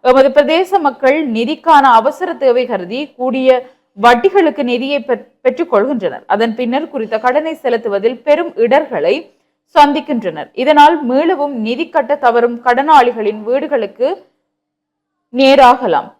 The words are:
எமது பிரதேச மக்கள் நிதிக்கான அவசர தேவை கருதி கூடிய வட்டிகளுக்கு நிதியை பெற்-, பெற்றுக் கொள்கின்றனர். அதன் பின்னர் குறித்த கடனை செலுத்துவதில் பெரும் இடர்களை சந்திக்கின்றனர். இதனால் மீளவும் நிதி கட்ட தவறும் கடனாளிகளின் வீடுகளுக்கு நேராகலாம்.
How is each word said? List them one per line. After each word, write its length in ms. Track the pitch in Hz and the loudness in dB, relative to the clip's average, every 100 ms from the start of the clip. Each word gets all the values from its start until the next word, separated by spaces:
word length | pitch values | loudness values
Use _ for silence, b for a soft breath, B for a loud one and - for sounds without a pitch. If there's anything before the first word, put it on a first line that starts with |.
எமது 260 | 262 262 269 | 2 4 4
பிரதேச 520 | 294 285 320 370 381 | 2 2 0 0 0
மக்கள் 500 | 294 - 269 302 294 | -2 0 0 0 -2
நிதிக்கான 560 | 226 226 311 330 294 277 226 | -4 -4 -4 2 4 6 4
அவசர 360 | 233 294 359 | 2 -4 -8
தேவை 320 | 330 269 240 240 | -2 0 0 -2
கருதி 460 | 208 180 240 294 _ | -6 -8 -10 -10 _
கூடிய 540 | 254 262 262 254 254 _ _ - | -6 -2 2 0 -2 _ _ 0
வட்டிகளுக்கு 600 | 233 240 381 392 320 285 | 2 2 2 2 0 0
நிதியை 420 | 247 240 269 285 | -4 -4 -4 -6
பெற்-, 240 | - 226 - _ | -4 -8 -8 _
பெற்றுக் 340 | 262 262 339 | -4 -4 -2
கொள்கின்றனர். 480 | 208 233 262 175 - - | -2 0 -4 -6 -8 -6
அதன் 280 | 208 233 | -2 -2
பின்னர் 340 | 220 247 262 311 | -4 -4 -4 -6
குறித்த 300 | 269 220 220 | -10 -6 -4
கடனை 360 | 247 262 320 | -2 -2 -4
செலுத்துவதில் 680 | 320 262 233 226 196 220 254 | -6 -4 -4 -4 -4 -4 -4
பெரும் 340 | 302 302 339 - | -2 0 -2 -2
இடர்களை 760 | 233 269 302 208 156 269 - _ _ _ _ | 0 0 0 -4 -2 -2 -6 _ _ _ _
சந்திக்கின்றனர். 760 | 330 285 285 302 247 190 156 - | 2 2 2 -4 -6 -6 -10 -12
இதனால் 560 | - 262 302 294 339 247 | -4 2 4 4 4 -2
மீளவும் 460 | 254 330 349 285 254 214 | -2 0 -2 -4 -6 -6
நிதி 220 | 247 330 | -6 -4
கட்ட 280 | 320 - 330 | -4 -4 -2
தவறும் 480 | 254 233 240 240 | 0 2 0 -2
கடனாளிகளின் 760 | 247 240 294 302 247 226 202 214 | -2 -2 4 4 4 -2 -6 -6
வீடுகளுக்கு 840 | 214 262 294 277 208 - 262 381 _ _ _ _ _ _ _ _ _ _ _ | -4 -4 -2 -4 -6 -4 -4 -4 _ _ _ _ _ _ _ _ _ _ _
நேராகலாம். 800 | 240 269 277 254 247 247 151 - _ | 0 4 6 6 4 0 -4 -4 _